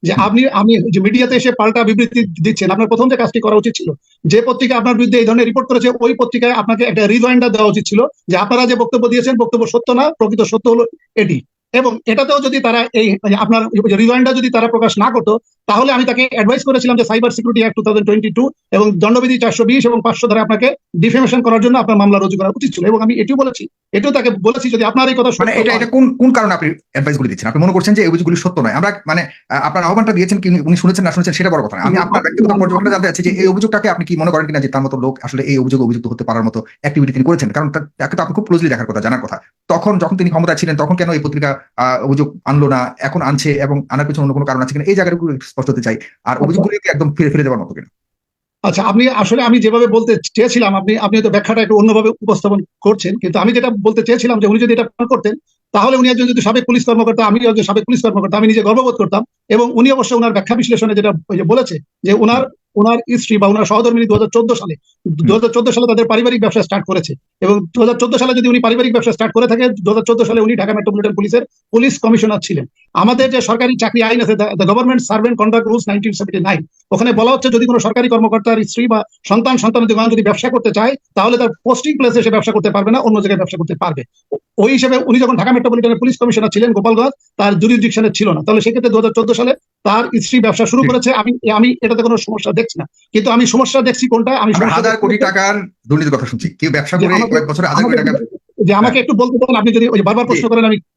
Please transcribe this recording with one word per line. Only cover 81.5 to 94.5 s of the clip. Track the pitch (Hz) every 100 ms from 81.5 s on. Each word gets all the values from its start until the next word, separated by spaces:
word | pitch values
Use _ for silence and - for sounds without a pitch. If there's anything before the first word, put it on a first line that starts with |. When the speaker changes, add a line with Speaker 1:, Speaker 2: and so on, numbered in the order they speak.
| - 226
Speaker 1:
পোস্টিং | 247 302 294
প্লেসে | 247 226 220
সে | 214
ব্যবসা | 226
করতে | 214 202 196
পারবে | 196
না, | 240
অন্য | 247 214
জায়গায় | 190 180
ব্যবসা | 180 180
করতে | 160 170
পারবে। | 175 143 120 _ _
ও-, | - _ -
ওই | 214
হিসেবে | 269 254 262 -
উনি | 247
যখন | 247 247
ঢাকা | 202
মেট্রোপলিটনের | 247 247 233 233 233
পুলিশ | 247 -
কমিশনার | 240 220 214 202
ছিলেন | 233 202
গোপালগঞ্জ, | 202 226 254 277 _ _
তার | 202 196
জুরিসডিকশনে | 214 240 220 220 220 214
ছিল | 208 160
না। | 156
তাহলে | 214
সেক্ষেত্রে | 220 240 240
দুহাজার | 220 226 226
চোদ্দ | 226 226
সালে | 247 277 _ _ 208
তার | 208 240 233
স্ত্রী | - 254
ব্যবসা | 214 - 226
শুরু | -
Speaker 2:
ঠিক। | -
Speaker 1:
করেছে, | 247 247
আমি, | 254 214 240 220 214
আমি | 240 247
এটাতে | 226 226 233
কোনো | 233
সমস্যা | - 214 214 190
দেখছি | 233 165
না। | 160 _ _
কিন্তু | 214 208 226
আমি | 240
সমস্যা | 233 254 269
দেখছি | 254 240 247
কোনটা? | 233 233
আমি | 254
Speaker 2:
আমরা | 214